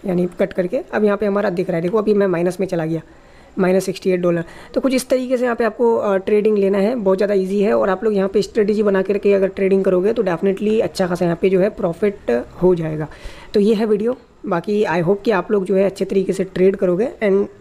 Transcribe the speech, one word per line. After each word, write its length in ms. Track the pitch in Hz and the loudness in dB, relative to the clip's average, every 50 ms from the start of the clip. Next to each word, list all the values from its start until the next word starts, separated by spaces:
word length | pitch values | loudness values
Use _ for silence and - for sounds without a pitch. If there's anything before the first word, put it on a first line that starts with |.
| - | -4
यानी 220 | 202 180 180 180 180 - - | -2 -2 -2 -2 -2 -2 -4
cut 140 | 208 185 - | -4 -4 -2
करके। 280 | - 180 180 - 269 359 - - | -4 -4 -2 -4 -6 -6 -4 -4
अब 100 | 220 214 | 0 0
यहाँ 140 | 208 202 | 0 0
पे 80 | 202 220 | 0 0
हमारा 240 | 202 196 202 208 208 | -2 0 0 -2 -2
दिख 180 | 175 180 175 | -2 -2 -4
रहा 80 | 170 180 | -2 -2
है, 60 | 165 | -2
देखो 160 | 165 175 208 | -2 0 -2
अभी 160 | 220 208 214 214 | 0 0 2 2
मैं 140 | 202 202 | 2 2
minus 320 | 196 175 165 175 180 175 - | 2 0 0 -2 -2 -2 -4
में 80 | 196 | -4
चला 180 | 180 185 170 160 | -4 -2 -4 -2
गया, 160 | 160 165 160 - - - - - - - - - - - - | -4 -4 -6 -8 -12 -20 -20 -20 -20 -20 -20 -20 -14 -4 0
माइनस 260 | 185 180 185 190 185 | 0 2 2 2 0
सिक्सटी 260 | - 180 - - 190 | -2 -8 -4 -2 -2
एट 80 | 185 180 | 0 0
dollar। 240 | 180 175 175 170 165 - - - - - - | 0 0 0 0 -4 -8 -12 -20 -20 -6 -4
तो 80 | 269 | -2
कुछ 120 | - 269 262 | 0 2 0
इस 160 | 254 247 - | 0 0 0
तरीके 280 | 269 254 254 247 262 | -2 -2 0 -2 -2
से 60 | 240 247 | 0 0
यहाँ 120 | 247 233 | -2 0
पे 80 | 226 233 | 0 -2
आपको, 320 | 214 214 - 247 233 226 | -2 0 0 2 2 2
अ, 220 | 226 - 208 196 | 2 0 0 0
trading 400 | 190 190 - 214 208 202 214 214 | 0 0 2 2 2 2 2 2
लेना 200 | 202 196 190 196 | 2 2 2 2
है, 180 | 202 190 208 262 | 2 0 0 0
बहुत 220 | 247 196 190 190 | 0 0 0 2
ज़्यादा 160 | 190 214 196 208 | 2 2 0 2
easy 280 | 190 190 185 196 208 | 0 0 0 0 0
है। 120 | 196 214 233 | 2 2 2
और 160 | 226 214 202 | 2 2 0
आप 140 | 185 185 - | 0 0 0
लोग 100 | 220 214 | 0 0
यहाँ 160 | 196 190 196 | 0 0 0
पे 120 | - 214 | 0 0
स्ट्रेटजी 420 | 190 - - 240 208 196 214 208 220 | -2 0 0 0 0 2 2 2 2
बना 180 | 208 196 190 | 2 2 0
करके 320 | 185 - 202 202 - 202 202 | 0 0 -2 0 2 2 4
अगर 140 | 196 190 | 4 2
trading 360 | 185 190 - 196 190 196 196 190 | 0 0 -2 0 2 2 2 2
करोगे 300 | 196 185 180 180 208 233 | 2 2 2 2 0 0
तो 100 | 247 214 | 0 0
definitely 580 | 185 170 160 - 196 190 190 208 214 214 220 | -2 -2 0 0 -2 -2 0 0 0 0 0
अच्छा 260 | - 165 - - 190 | 0 -2 -2 -2 -2
खासा 180 | 170 180 170 180 | -2 0 0 0
यहाँ 120 | 170 170 - | -2 0 0
पे 80 | - 190 | 0 2
जो 100 | 190 185 | 2 4
है 100 | 180 214 | 2 0
profit 760 | 214 - - 175 170 - 214 208 202 - - - 240 240 254 - - - 175 | 0 -2 -4 -4 -2 0 -2 -2 -2 -2 -4 -2 -2 -2 -2 -6 -6 0 2
हो 120 | 185 185 | 2 2
जाएगा। 320 | 165 165 156 156 151 156 - - - - - - - - - - | 2 -2 -6 -4 -6 -8 -10 -12 -16 -16 -16 -16 -16 -18 -2 0
तो 60 | 214 | 2
ये 140 | 202 214 233 | 4 4 2
है 120 | 196 233 | 2 2
video, 320 | 214 214 196 214 233 254 - - _ _ _ - | 0 0 0 0 -4 -4 -6 -12 _ _ _ -6
बाकी 380 | 262 185 170 175 - 208 208 202 | -4 -4 -4 -2 -2 0 0 0
I 180 | 180 160 180 165 | 0 0 0 0
hope 200 | 165 202 202 - | 0 0 0 0
कि 60 | 240 | 0
आप 200 | 214 180 175 - | 0 0 0 0
लोग 140 | 214 202 185 | -2 -2 0
जो 100 | 180 202 | 0 0
है 80 | 190 196 | 2 2
अच्छे 220 | 190 185 - 196 | 0 0 -4 -6
तरीके 280 | 190 196 196 185 - 180 | -2 0 -2 0 0 -2
से 100 | 180 190 | -4 -4
trade 320 | 185 - 175 185 190 190 | -4 0 2 2 2 2
करोगे 360 | 190 202 180 175 170 226 277 - - 226 | 2 0 0 0 0 -2 -4 -4 -2 0
and 240 | 202 190 196 202 202 - - | 2 2 2 0 -2 -6 -18